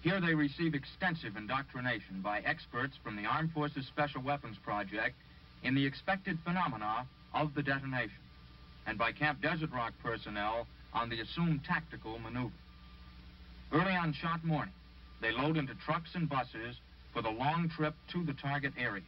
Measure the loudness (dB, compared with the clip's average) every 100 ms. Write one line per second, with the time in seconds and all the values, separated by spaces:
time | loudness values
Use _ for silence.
0 | 4 4 4 6 4 4 2 2 -4 0
1 | 0 0 -4 -6 0 -2 0 -2 0 -2
2 | -4 -4 -2 0 0 -2 -2 -2 -2 -4
3 | -6 -4 2 2 2 2 0 -2 -6 0
4 | 0 0 -2 -2 -2 -10 -2 -2 0 0
5 | 0 -2 -18 -20 -20 -4 2 4 4 0
6 | 0 0 0 -2 0 2 2 2 0 0
7 | -2 -12 -4 0 2 2 2 0 0 0
8 | 0 -4 -18 -18 -18 -18 -18 -10 -4 2
9 | 2 4 2 4 2 2 0 0 -2 -2
10 | -2 -2 -2 -2 0 0 -2 -10 -6 -2
11 | 0 -2 -4 2 4 4 2 -2 -2 -10
12 | -8 -8 -6 -4 -4 -6 -18 -20 -20 -18
13 | -18 -18 -18 -18 -18 -16 0 4 4 4
14 | 2 0 0 0 2 2 0 -8 -18 -20
15 | -18 -2 0 2 4 4 0 -4 -2 -2
16 | -2 0 2 2 0 -4 -8 -10 -16 -20
17 | -6 0 0 2 4 4 2 2 0 0
18 | -4 0 0 0 0 0 0 -2 -2 -2